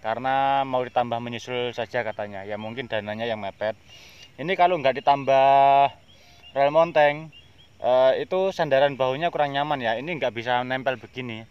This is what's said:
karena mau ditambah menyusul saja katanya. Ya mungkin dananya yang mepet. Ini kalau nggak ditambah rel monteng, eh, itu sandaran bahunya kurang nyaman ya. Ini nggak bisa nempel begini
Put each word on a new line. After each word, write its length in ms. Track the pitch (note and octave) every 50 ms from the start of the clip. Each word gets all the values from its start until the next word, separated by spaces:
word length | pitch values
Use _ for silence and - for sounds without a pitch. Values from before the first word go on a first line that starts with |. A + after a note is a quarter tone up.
karena 640 | _ G#2+ A2+ A#2 B2+ C3 C3+ C3+ C#3 C#3 C#3 C#3 C#3
mau 160 | C3+ C3 B2+
ditambah 400 | B2+ B2 - B2+ B2 A#2+ A#2+ A#2
menyusul 560 | A#2+ A#2+ A#2+ A2+ - - B2+ B2 B2 B2 A2+ -
saja 240 | A#2 A2 - B2+
katanya. 400 | A#2 A2 G#2+ - G#2+ G#2 G2+ G2
Ya 160 | G2 G2+ G#2 G#2
mungkin 320 | A2 A2 A#2 B2 C3 A2+
dananya 400 | A#2 G#2+ G2+ G#2+ G#2+ G#2+ A2+ A#2
yang 80 | A2 G#2+
mepet. 400 | G#2 G2 F#2 _ G#2 G#2+ A2 _ _ - - - - - - - - - - -
Ini 80 | C3 E3 F#3+ F3+
kalau 240 | F3 F3 F#3 E3
nggak 160 | C3+ C3+ B2+ C3
ditambah 520 | C#3 - C#3 C#3 C#3 B2+ C3+ C3+ C3+ C#3 C#3 C#3 C#3 C#3 C#3 C#3 C#3 C3+ - - _ _ - - _ - - - - - - C3+
rel 160 | C#3 C#3+ D3
monteng, 560 | D#3+ E3 E3+ D3 D#3 D3+ D3 C#3+ D3+ D#3+ D#3+ - - - - - - - _ - -
eh, 480 | - B2 B2+ B2+ C3 C3 C3 G#2 D3
itu 240 | - G3 F#3 F#3+ F#3+
sandaran 480 | F#3 - E3+ D3+ C3 C3+ C#3 C#3+ C#3 A#2
bahunya 320 | C3 B2+ C3 C#3+ E3 F3
kurang 240 | - D#3+ D3 C#3+ C#3
nyaman 240 | C#3 C#3+ D3+ D3+ C#3
ya. 160 | B2 A2+ A2+ A2+
Ini 80 | C3 D#3+ F3+ C#3+
nggak 160 | A#2+ B2 G#2
bisa 320 | A#2 A2+ A#2+ B2 A#2+ B2+
nempel 320 | B2+ C3 C3 C3 C3+ C3 A#2
begini 480 | - A2 - B2+ B2+ B2 A2+ A2 A2+ _